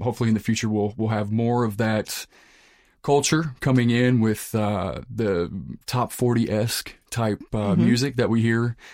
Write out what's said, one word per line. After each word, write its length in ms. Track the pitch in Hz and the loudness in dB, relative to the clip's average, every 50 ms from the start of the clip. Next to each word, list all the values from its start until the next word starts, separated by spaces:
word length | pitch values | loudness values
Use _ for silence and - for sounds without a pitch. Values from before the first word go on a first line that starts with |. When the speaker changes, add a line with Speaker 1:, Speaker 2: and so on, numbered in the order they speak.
Speaker 1:
hopefully 280 | 92 123 113 - 123 113 | -6 -4 -2 0 0 2
in 60 | 110 | 2
the 60 | 104 | 0
future, 280 | - - 113 - - 110 | 0 0 -2 0 0 -2
we'll, 240 | 107 107 101 104 104 | 0 0 -2 -2 -2
we'll 120 | - 113 110 | -2 -2 -2
have 240 | 110 107 107 101 | 0 -2 -2 -2
more 320 | 110 113 117 117 120 120 120 | -2 0 0 0 0 0 0
of 140 | 110 98 101 | 0 -2 -2
that 480 | 113 110 110 107 98 - - - - - _ - - - - - _ _ _ _ _ _ _ _ | 0 0 0 -2 -2 -4 -8 -12 -12 -14 _ -20 -20 -20 -20 -20 _ _ _ _ _ _ _ _
culture 520 | - - 143 143 139 - 160 156 165 151 127 - | 0 2 2 2 2 2 2 0 0 -2 -6 -4
coming 300 | - 139 127 127 120 120 | 0 2 2 4 4 4
in 300 | 117 120 123 123 127 120 | 2 4 4 4 4 4
with, 340 | 110 110 107 - - - - | 2 2 0 -2 -4 -4 -2
uh, 460 | 110 107 104 107 95 90 95 - - 76 123 113 | -2 0 0 0 -2 -2 -4 -6 -8 -10 -10 -6
the 360 | 110 113 104 95 87 87 - - 95 67 - 60 - _ | -2 0 0 0 0 -2 -4 -6 -10 -10 -12 -14 -14 _
top 260 | - - 123 117 - | -4 -2 -2 -2 -2
forty-esque 840 | - - 123 120 120 117 117 - 107 107 107 117 - - - - - _ _ - | -2 -2 0 2 2 2 2 0 0 0 -2 -2 -4 -6 -8 -10 -16 _ _ -8
type, 300 | - 120 113 110 101 - - - - | -4 -2 -2 -2 -2 -4 -6 -6 -4
uh, 40 | 110 104 101 | -2 0 2
Speaker 2:
Mm-hmm. 120 | 95 - 113 | 2 4 4
Speaker 1:
music 320 | 120 123 117 131 139 123 | 4 4 2 2 0 0
that 120 | 120 117 95 | 0 0 2
we 140 | 113 113 | 2 2
hear 340 | 110 117 113 117 117 120 117 - - - | 2 2 2 2 0 -2 -4 -8 -14 -20